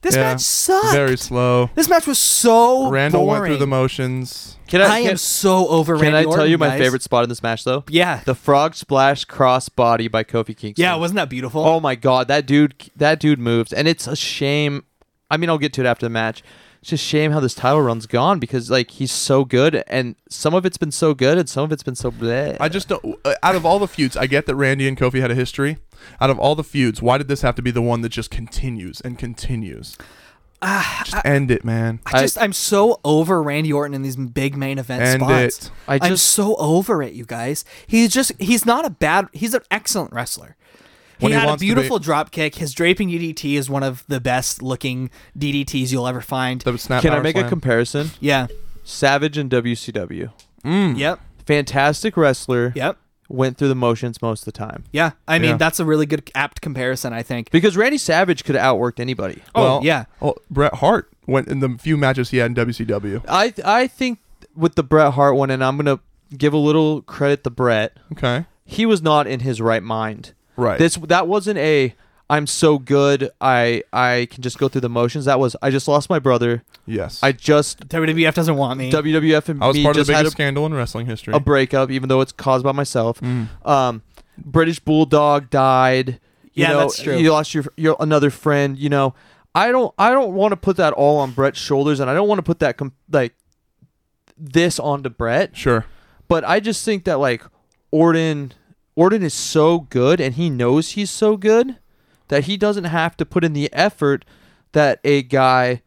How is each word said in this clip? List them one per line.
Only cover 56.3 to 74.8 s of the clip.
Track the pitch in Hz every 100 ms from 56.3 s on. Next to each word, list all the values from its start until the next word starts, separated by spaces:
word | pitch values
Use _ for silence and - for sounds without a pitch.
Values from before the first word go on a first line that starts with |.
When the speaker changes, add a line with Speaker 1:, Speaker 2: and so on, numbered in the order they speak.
Speaker 1:
apt | 131 143 -
comparison, | - 131 127 131 131
I | 117
think. | 117 120 113
Speaker 3:
Because | 165 202 180
Randy | 233 285
Savage | - 165 185 160
could | -
have | 139 123 113
outworked | 123 117
anybody. | 120 131 98 - -
Speaker 1:
Oh, | -
Speaker 2:
Well, | 208 135
Speaker 1:
yeah. | 147 151 123 -
Speaker 2:
well, | 147 - _
Bret | 139 147
Hart | - 147 214 - _ -
went | 131 127
in | 139
the | 131 120
few | - 151
matches | 139 131 123
he | 127
had | 117
in |
W | 120 117
C | 117
W. | 113 104 101 98 -
Speaker 3:
I, | 180 226
th-, | 208 -
I | 220 254
think | - 254 233 _ - -
with | - 160
the | -
Bret | 135 156 151
Hart | 131 143
one, | 135 135
and | 131
I'm | 131 139
gonna | 147 135 _ _ _ 139
give | 147
a | 151
little | 147 151 156 151
credit | - - 143 143
to | 143
Bret. | 120 123 113 110 - _
Speaker 2:
Okay. | 151 131 123 170 _ -
Speaker 3:
He | -
was | 226 208
not | 160 151 139
in | 127
his | 131 113
right | 113 113
mind. | 101 110 110 107 - _ _ -
Speaker 2:
Right. | 120 90
Speaker 3:
This, | 165 175
that | 160 175 170
wasn't | 208 196 196
a, | 156 151 131 - _ _ _
"I'm | 147 147
so | - 160 147
good, | 127 139 139 139 135 _
I, | 131 123 120 117 -
I | - 127 123 120
can | -
just | 127 -
go | 139
through | 135